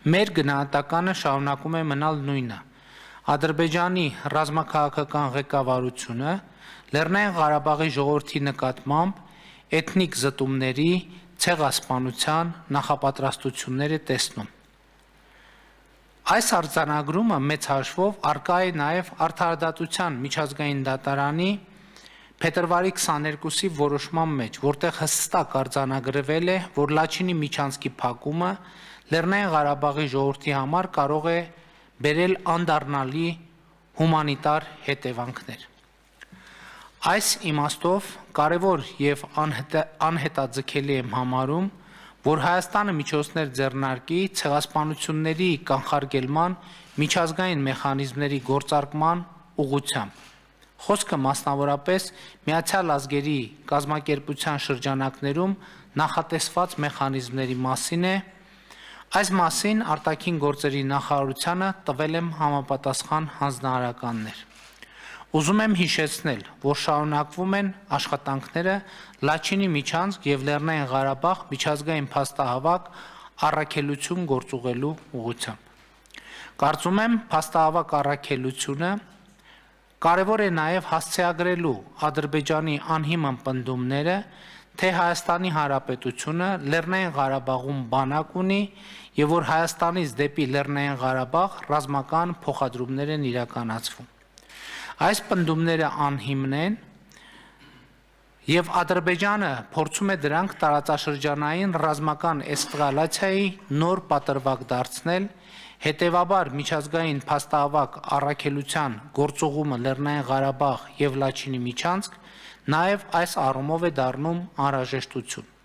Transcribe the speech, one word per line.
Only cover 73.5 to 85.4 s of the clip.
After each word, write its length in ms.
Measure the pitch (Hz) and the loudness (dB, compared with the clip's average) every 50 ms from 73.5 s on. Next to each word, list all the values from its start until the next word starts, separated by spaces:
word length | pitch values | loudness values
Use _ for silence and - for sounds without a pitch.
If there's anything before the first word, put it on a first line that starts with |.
| 147 151 151 143 - 151 143 143 147 143 - - 175 180 180 151 | 2 0 -2 -2 -2 -2 -2 -2 -2 -4 -4 -4 -4 -4 0 0
գործուղելու 640 | 135 127 - - - 123 120 127 120 123 139 151 160 160 - | 0 -2 -2 -4 -8 -4 -4 -4 -2 -2 -4 -4 -6 -8 -14
ուղղությամբ։ 1120 | - - 123 120 120 117 - - - 110 - - - - - - _ _ _ _ _ - - - - - - - - - | -12 -10 -6 -6 -6 -6 -6 -8 -8 -8 -12 -16 -20 -20 -20 -20 _ _ _ _ _ -20 -20 -20 -20 -18 -18 -18 -16 -2
Կարծում 480 | - 143 147 151 147 - 175 190 208 | 2 2 2 2 2 0 2 2 4
եմ, 160 | 220 233 233 220 - - - | 4 2 2 0 0 0 0
փաստահավաք 640 | 156 156 - - 165 160 156 156 170 160 160 151 | 0 0 2 2 4 4 4 4 2 0 2 0
առաքելությունը 960 | 147 143 143 143 139 - - 143 127 127 131 131 - - - 139 143 170 180 202 214 - - - - - - _ _ _ - - - _ _ _ _ _ _ _ _ | 2 2 2 0 -2 -2 -4 -2 -2 -2 -4 -4 -4 -6 -6 -4 -2 0 -2 -2 -2 -6 -12 -20 -20 -20 -20 _ _ _ -20 -20 -20 _ _ _ _ _ _ _ _
կարևոր 440 | - 165 175 180 190 196 220 214 208 | 4 4 6 6 4 4 4 2 2
է 40 | 190 170 | 2 2
նաև 360 | 160 151 160 180 185 180 - 160 | 2 2 2 0 0 0 0 -2
հասցեագրելու 800 | 160 - - - - 180 175 170 156 175 180 180 170 170 156 123 98 - - - - 151 151 147 | -2 0 -2 0 0 2 2 2 2 0 0 0 2 0 0 -2 -2 -6 -16 -8 -2 -2 0 0
Ադրբեջանի 640 | 156 147 147 143 156 139 143 156 156 156 160 147 143 - - 160 | 0 -2 0 -2 -2 0 2 0 0 2 0 -2 -4 -2 -2 0
անհիմն 480 | 160 156 147 170 170 151 139 131 123 | 0 0 0 0 0 0 0 -2 -2
պնդումները, 760 | - 135 131 131 120 127 131 127 123 127 135 143 151 170 185 202 202 - - - - - - - - _ | -4 -4 -4 -2 -2 -4 -2 -2 -2 0 0 0 2 0 0 0 -4 -8 -18 -20 -20 -20 -20 -20 -20 _
թե 160 | _ - - 185 | _ 0 0 2
Հայաստանի 600 | 180 170 175 175 170 - - - 170 175 | 2 2 2 2 0 0 0 0 0 0